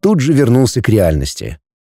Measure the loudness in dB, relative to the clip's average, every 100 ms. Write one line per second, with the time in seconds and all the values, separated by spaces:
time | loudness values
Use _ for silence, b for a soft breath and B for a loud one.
0 | -2 0 0 0 2 2 2 -2 0 2
1 | 2 0 -4 -10 -14 -14 _ _